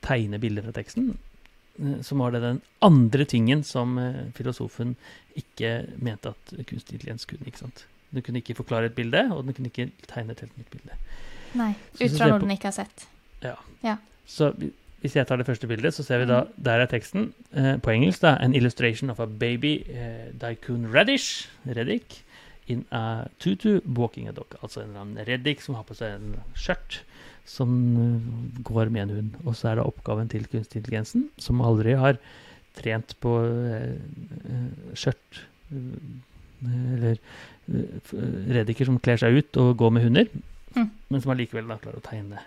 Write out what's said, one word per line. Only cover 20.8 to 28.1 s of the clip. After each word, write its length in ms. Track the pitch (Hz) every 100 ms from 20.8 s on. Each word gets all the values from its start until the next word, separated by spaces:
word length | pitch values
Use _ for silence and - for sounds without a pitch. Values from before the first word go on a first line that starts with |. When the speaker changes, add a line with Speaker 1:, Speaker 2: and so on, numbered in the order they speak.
| 117
Speaker 1:
radish, 560 | 123 208 277 - - - - 135
reddik, 560 | 117 120 233 - - - - - - -
in 160 | 120 -
a 360 | 123 113 113 117 _
tutu 420 | - 190 220 202
walking 440 | - 120 117 - 113
a 40 |
dog.» 140 | 107 - -
Altså 200 | 104 -
en 80 | 107
eller 100 | 101
annen 260 | 101 107 107
reddik 340 | 123 131 143
som 140 | -
har 100 | 127
på 100 | 107
seg 200 | 107 110
en 220 | 101 107 107 107
skjørt, 460 | - - 180 - - - - - -
som, 240 | - - 123 123 120 120
eh, 680 | 117